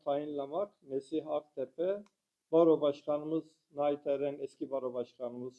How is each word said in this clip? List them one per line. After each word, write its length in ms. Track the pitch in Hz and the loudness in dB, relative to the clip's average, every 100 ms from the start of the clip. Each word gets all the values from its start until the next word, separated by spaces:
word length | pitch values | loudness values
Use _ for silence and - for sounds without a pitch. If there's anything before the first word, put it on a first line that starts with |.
Tayinlamak, 800 | 143 143 151 143 139 165 202 _ | -2 -2 -2 -6 -4 -4 -6 _
Nesih 440 | 135 135 135 156 151 | -8 -8 -4 -4 -2
Aktepe, 760 | 151 - - 127 - 180 202 208 _ _ _ _ | -4 -4 -8 -6 -4 -2 -4 -8 _ _ _ _
Baro 280 | 160 165 147 | 6 8 6
Başkanımız 640 | 147 143 - 147 151 160 160 _ _ | 4 0 -2 -2 -2 -4 -6 _ _
Nait 320 | 143 147 143 147 | -2 0 0 0
Eren, 320 | 139 143 143 | -2 -2 -4
eski 300 | 135 - 135 | -8 -8 -6
Baro 240 | 135 127 | -4 -4
Başkanımız 600 | 123 120 - 120 123 127 | -4 -6 -8 -8 -8 -10